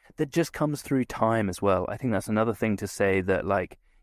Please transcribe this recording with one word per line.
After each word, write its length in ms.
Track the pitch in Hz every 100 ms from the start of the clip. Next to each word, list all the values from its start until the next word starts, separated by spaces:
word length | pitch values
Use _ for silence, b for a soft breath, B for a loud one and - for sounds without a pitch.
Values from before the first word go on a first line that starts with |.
| b -
that 140 | 151
just 220 | 165 165
comes 280 | - 151 143
through 240 | - 135 120
time 440 | - 113 113 101
as 120 | 90
well. 240 | 98 92 92
I 80 | 101
think 160 | 127
that's 140 | 101 101
another 260 | 107 113
thing 240 | 107 113 101
to 100 | 101
say 340 | - 98 95
that, 240 | 92 92 -
like, 320 | 98 90 - _ _